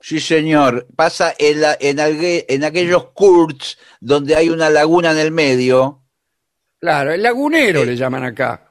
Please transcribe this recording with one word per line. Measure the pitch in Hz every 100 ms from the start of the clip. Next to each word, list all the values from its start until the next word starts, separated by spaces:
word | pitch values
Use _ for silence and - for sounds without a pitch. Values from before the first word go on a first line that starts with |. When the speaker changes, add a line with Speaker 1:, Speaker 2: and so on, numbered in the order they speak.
Speaker 1:
Sí, | - 156
señor. | - 160 156 151 139 120 - -
Pasa | 160 - 170 -
en | 147 151
la, | 151 147
en | 139 143
algue-, | 151 151 175 170 -
en | 135
aquellos | 151 165 175 175 131
courts | - 196 175 160 131 - - - _
donde | 113 147 143 156
hay | 165
una | 165 156
laguna | 151 156 170 170
en | 156
el | 156
medio. | 160 147 127 127 127 131 143 _ _ _ _ _ _ _ _
Speaker 2:
Claro, | 170 147 139
el | 175
lagunero | 226 247 294 320 247 156
Speaker 1:
Eh, | 123
Speaker 2:
le | 120
llaman | 131 131
acá. | 127 110 127 113 _